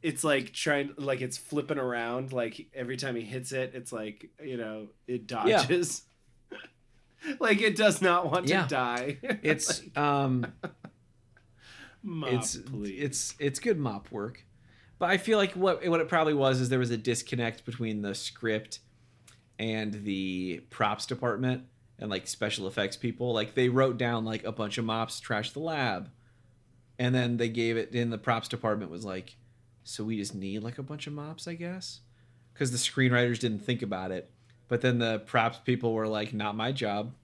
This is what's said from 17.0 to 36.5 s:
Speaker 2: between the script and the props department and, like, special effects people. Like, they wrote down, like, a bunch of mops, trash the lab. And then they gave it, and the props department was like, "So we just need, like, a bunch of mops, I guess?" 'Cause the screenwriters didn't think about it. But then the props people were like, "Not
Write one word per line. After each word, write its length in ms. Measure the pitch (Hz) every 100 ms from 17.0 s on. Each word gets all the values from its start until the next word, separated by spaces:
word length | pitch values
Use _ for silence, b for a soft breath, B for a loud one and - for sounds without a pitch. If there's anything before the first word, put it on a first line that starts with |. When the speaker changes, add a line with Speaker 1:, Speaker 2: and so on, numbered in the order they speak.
| 120 120 - 120 117 113 -
Speaker 2:
between 360 | 120 117 107
the 120 | 101
script 680 | 98 - - 113 107 - - _ b b b b b b -
and 340 | 110 110 107 104
the 560 | 104 98 95 92 92 85 -
props 340 | - 107 104 -
department 580 | 123 123 107 127 127 - _ _ -
and, 120 | 107
like, 160 | 95 -
special 400 | - 104 104 95
effects 300 | 95 98 -
people. 360 | 120 117 123
Like, 220 | 113 107
they 140 | - 127
wrote 300 | 127 135 117
down, 260 | 120 120
like, 200 | 110 110
a 80 | -
bunch 260 | 107 104 104
of 60 |
mops, 360 | 113 110 113 -
trash 300 | - 107 107
the 80 | 139
lab. 500 | 160 156 127 92 98 - b b b b _ _ _ -
And 160 | 123
then 220 | 127 120 120
they 120 | 117
gave 260 | 113 113 113
it, 160 | -
and 200 | 120 117
the 60 | 110
props 300 | - 117 -
department 420 | 120 113 107 92
was 140 | 85
like, 320 | 107 92 92 - b b b _
"So 180 | - -
we 120 | 110 110
just 180 | 98
need, 260 | 98 95 104
like, 160 | 110 123
a 40 |
bunch 240 | 139 151 151
of 60 |
mops, 340 | 147 147 165 -
I 80 |
guess?" 460 | 170 175 185 - - - b b b b
'Cause 160 | - 135
the 80 | 120
screenwriters 600 | - - 127 123 123 117
didn't 200 | 123 104
think 240 | - 151
about 280 | 107 95 92
it. 200 | 92 - b b b _
But 120 | 120
then 180 | 127 120
the 200 | 117 110 -
props 320 | 123 113 117
people 340 | - 123 117
were 160 | 113 110
like, 240 | 107 104
"Not 240 | 107 104